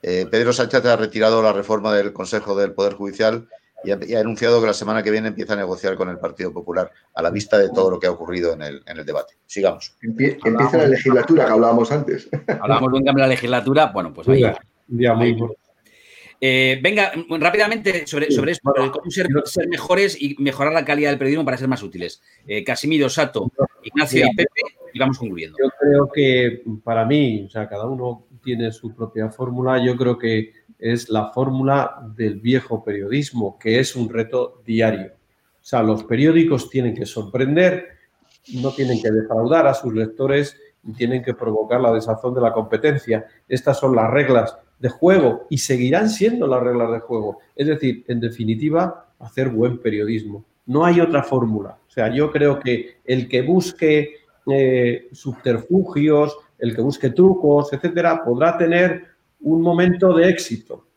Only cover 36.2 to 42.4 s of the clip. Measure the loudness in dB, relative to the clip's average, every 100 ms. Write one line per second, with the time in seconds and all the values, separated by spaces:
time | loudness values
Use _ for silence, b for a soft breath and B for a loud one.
36.2 | 4 6 4 0 -2 -2 -2 -4 -8 -10
37.2 | -8 -2 0 4 2 2 -8 -20 _ _
38.2 | _ _ _ -6 -6 -2 -2 0 0 0
39.2 | 0 -2 2 4 2 2 -2 -2 -4 -4
40.2 | 0 0 -2 -8 b _ -18 -6 -4 -2
41.2 | -4 -6 -4 -4 0 0 2 0 -2 -4
42.2 | -2 0